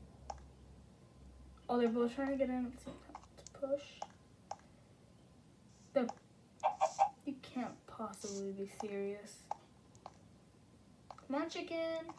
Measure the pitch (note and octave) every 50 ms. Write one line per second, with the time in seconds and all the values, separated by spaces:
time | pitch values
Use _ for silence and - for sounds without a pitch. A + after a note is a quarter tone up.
0 | - - - - - - - - - - - - - - - - - - - -
1 | - - - - - - - - - - - - - - B3 A#3+ A#3+ A3+ A3+ B3
2 | A#3+ A#3 - C#4 C4+ C#4 C#4 C4 C4+ B3+ B3+ B3+ B3 A#3+ - - - C4+ - -
3 | - - - - - - - - - - - - C#4 C4+ C#4+ C#4+ - - - -
4 | - - - - - - - - - - - - - - - - - - - -
5 | - - - - - - - - - - - - - - - - - - - C4
6 | A#3+ A3+ - - - - - - - - - - - - - - - - - -
7 | - - - - - C#4+ - - - - - B3+ A3+ F#3 - - - - - -
8 | A3 G#3 G3+ - - G3+ G3 G3 G3 G3 G3 G3 G3 G3 - - A3 G#3 G3+ G3
9 | G3+ G3+ G3+ G#3 G3+ - - - - - - - - - - - - - - -
10 | - - - - - - - - - - - - - - - - - - - -
11 | - - - - - - C4+ D4 E4 E4 - F4 - - E4 E4 E4 E4 E4 D#4+
12 | E4 E4 -